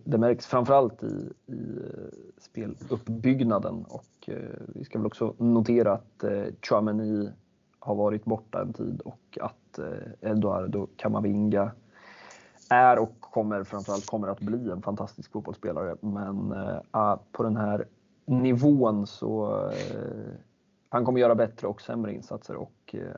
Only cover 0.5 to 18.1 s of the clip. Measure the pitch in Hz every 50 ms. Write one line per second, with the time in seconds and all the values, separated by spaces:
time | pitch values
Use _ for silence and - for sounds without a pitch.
0.5 | - 127 120 123 139 139 131 110 - - - 110 101 - - - - _ _ -
1.5 | 127 - - - - - - - - - - - - - - - - _ - -
2.5 | - 117 107 110 - - - - 127 110 - - 113 113 110 127 135 131 127 117
3.5 | 107 98 - 90 90 87 - - - - - _ _ _ - - - - - -
4.5 | - - - - - - - - - 110 107 110 - - 113 107 - - 117 117
5.5 | 117 113 110 - 120 117 113 104 98 95 - - _ - - 104 101 101 98 -
6.5 | - - - - 120 104 107 107 104 110 110 107 107 104 104 101 - - _ _
7.5 | _ _ _ _ _ _ - 104 104 104 104 104 107 107 - 113 113 107 - _
8.5 | - 92 98 - 113 - - - - - - - - - _ _ - - - -
9.5 | - _ _ _ - - 76 - - - - - - - - 110 107 107 104 101
10.5 | 92 92 92 101 107 101 95 - _ - - 107 107 104 107 101 101 104 104 107
11.5 | 104 101 98 113 - - - _ _ - - - - - - - - - - -
12.5 | _ _ - - 127 123 127 127 123 110 110 110 - - - - - 117 107 107
13.5 | 104 98 98 - 107 101 98 - 101 101 101 - - 110 101 95 101 - 101 104
14.5 | 113 123 123 104 87 92 - 101 104 104 101 - - - - - - 107 - -
15.5 | 98 - - 101 82 73 95 87 82 - - 107 101 101 101 98 98 98 98 98
16.5 | 98 98 98 101 92 - - _ - 110 107 104 98 92 - _ - - 117 113
17.5 | 107 110 107 104 104 104 - - _ _ _ _